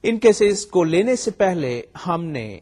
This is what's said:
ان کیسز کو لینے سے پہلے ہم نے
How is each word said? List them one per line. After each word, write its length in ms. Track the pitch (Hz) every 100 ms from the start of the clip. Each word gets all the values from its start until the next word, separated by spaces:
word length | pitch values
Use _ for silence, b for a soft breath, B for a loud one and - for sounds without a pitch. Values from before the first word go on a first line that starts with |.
ان 140 | - 226
کیسز 460 | 226 208 208 202 -
کو 120 | 185
لینے 320 | 160 170 220 247
سے 160 | - -
پہلے 440 | 196 175 135 120 - - 180
ہم 160 | 170 165
نے 220 | 143 110 95